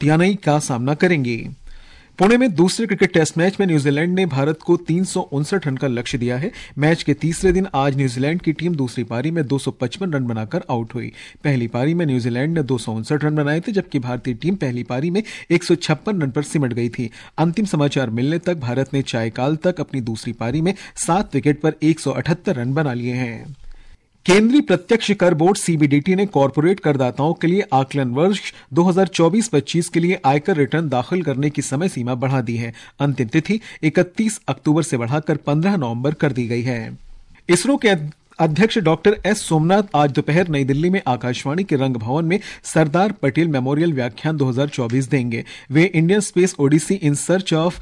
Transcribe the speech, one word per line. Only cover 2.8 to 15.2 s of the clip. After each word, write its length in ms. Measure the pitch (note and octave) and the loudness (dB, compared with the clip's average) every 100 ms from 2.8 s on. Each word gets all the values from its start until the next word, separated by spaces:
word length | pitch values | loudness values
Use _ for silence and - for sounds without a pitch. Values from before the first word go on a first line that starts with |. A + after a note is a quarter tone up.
| A3+ | -2
क्रिकेट 260 | F#3+ F#3+ | 0 2
टेस्ट 240 | E3+ D#3 - | 2 2 2
मैच 200 | F3+ G3 | 0 2
में 80 | G3 | 2
न्यूजीलैंड 480 | D#3 C#3 C#3+ F3 F#3 | 2 2 0 0 0
ने 100 | F#3 | 0
भारत 340 | C3 C#3+ D#3 | 0 0 0
को 160 | - F3 | 0 0
तीन 260 | F3 E3 | 2 -2
सौ 180 | F#3+ F#3 | 0 -4
उनसठ 460 | F3+ C#3 D3 G3 D3 | -4 -4 -2 -2 -2
रन 100 | C3 | -4
का 100 | C#3+ | -2
लक्ष्य 300 | A#2+ B2 C3 | -4 -4 -4
दिया 200 | A#2+ B2 | -2 -2
है। 140 | F3 - - - | -6 -10 -12 0
मैच 260 | D3 E3 | 2 2
के 100 | - | 0
तीसरे 380 | C#3+ D#3 E3+ F#3 | 0 0 0 2
दिन 160 | F3+ G3 C#3 | 2 0 0
आज 220 | C#3 C3+ | 0 2
न्यूजीलैंड 440 | C3+ B2 C#3 F3+ | 0 0 -2 -2
की 120 | E3 | -2
टीम 220 | D3 E3 D#3+ | -2 -2 -2
दूसरी 280 | B2+ - | -2 -4
पारी 280 | A2+ A#2 D3 | -4 -4 -2
में 160 | E3 C3 | -2 0
दो 100 | C#3 | -2
सौ 140 | C#3 | -2
पचपन 420 | - D#3+ - F#3+ | -4 -6 -4 -4
रन 120 | C#3+ B2 | -2 -2
बनाकर 380 | A2+ A2 F3 - | -4 -4 -6 -4
आउट 260 | B2 A2+ B2 | -6 -4 -8
हुई। 160 | A#2 - - - | -10 -12 -20 -6
पहली 240 | D#3 C3+ A#2 | -2 0 0
पारी 260 | A#2+ C#3 | 0 0
में 120 | E3+ D#3+ | 0 0
न्यूजीलैंड 520 | B2+ A#2 A#2+ D3 E3 | 0 0 -2 -2 -2
ने 60 | |
दो 140 | C3 B2+ | -2 -2
सौ 160 | - | -4
उनसठ 300 | A2 A2 D3+ | -6 -2 -2
रन 120 | D3+ D3+ | 0 0
बनाए 240 | C#3+ D#3 | 0 -2
थे, 120 | F3+ | -2
जबकि 280 | G3 F3+ D3 | -4 -2 -4
भारतीय 340 | B2 B2 C3 | -4 -6 -6
टीम 220 | A#2 D3 G3 | -4 -2 -2
पहली 280 | C#3+ A#2+ | -2 -4
पारी 260 | A#2+ B2+ E3+ | -6 -4 -2
में 140 | F3+ | -2